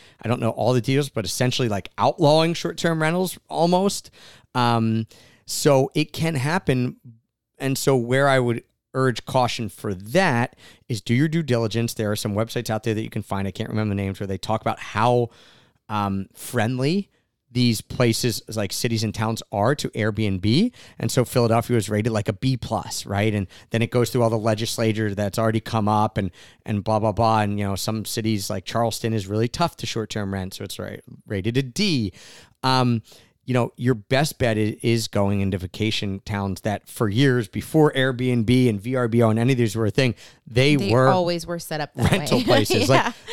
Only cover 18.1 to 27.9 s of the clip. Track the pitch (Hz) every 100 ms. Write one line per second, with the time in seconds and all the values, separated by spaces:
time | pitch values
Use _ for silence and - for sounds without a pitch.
18.1 | 113 123 101 - 107 98 - 120 113 110
19.1 | - 110 110 - 104 107 151 - 117 107
20.1 | 107 107 95 101 139 240 - - - 117
21.1 | - 120 127 117 113 113 120 104 107 113
22.1 | 107 104 101 131 131 - 104 - - -
23.1 | 98 110 104 92 - - 113 113 123 117
24.1 | 127 113 113 113 107 113 - 113 107 107
25.1 | 98 101 117 113 110 - 113 104 107 107
26.1 | 110 95 - - _ - 104 101 110 110
27.1 | 98 113 110 101 101 101 95 -